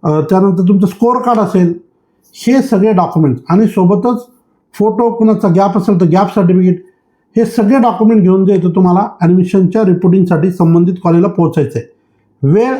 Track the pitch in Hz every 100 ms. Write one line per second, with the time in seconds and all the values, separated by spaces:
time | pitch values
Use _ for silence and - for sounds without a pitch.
0 | 165 151 151 185 196 185 185 196 190 -
1 | 233 247 247 226 202 190 175 175 _ _
2 | _ _ _ - - 262 - 202 208 190
3 | 170 - 151 123 - 175 214 214 180 202
4 | 240 240 - _ _ _ _ - 208 208
5 | 233 233 220 214 208 170 196 196 - 185
6 | 175 175 202 214 175 180 185 175 - _
7 | _ _ _ - 226 240 202 269 240 -
8 | 220 226 180 190 190 196 175 170 180 180
9 | 208 - 170 180 180 196 180 214 214 175
10 | 180 185 180 165 175 180 165 170 175 180
11 | 175 165 175 175 165 165 139 117 - _
12 | _ _ _ _ 135 180 247 262